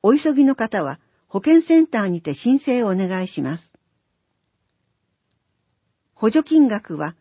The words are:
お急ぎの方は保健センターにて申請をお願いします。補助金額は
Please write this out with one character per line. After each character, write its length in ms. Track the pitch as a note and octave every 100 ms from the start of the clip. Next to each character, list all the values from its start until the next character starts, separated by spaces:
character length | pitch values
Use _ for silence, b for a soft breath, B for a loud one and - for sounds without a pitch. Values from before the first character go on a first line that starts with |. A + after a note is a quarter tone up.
お 120 | G3+
急 200 | C#4+ D#4
ぎ 120 | C#4 C4+
の 100 | C4+
方 280 | A3 G3+
は 160 | C#3+ C#3+ _ _ _
保 140 | G3
健 200 | D4 E4
セ 200 | D#4+ E4
ン 60 | D#4+
タ 160 | A#3
ー 40 | G3
に 140 | F3
て 120 | D#3+
申 260 | C#3+ A#3+ C4+
請 240 | - B3
を 40 | A3
お 80 | F#3
願 280 | F#3 F#3
い 40 | F#3
し 140 | -
ま 160 | C3+ E3
す。 160 | _ _ _ _ _ _ _ _ _ _ _ _ _ _ _ _ _ _ _ _ _ _ _ _ _
補 160 | _ A3
助 160 | D#4 D4+
金 220 | D#4+ C4+
額 260 | G#3+ - D#3
は 180 | D3+ E3+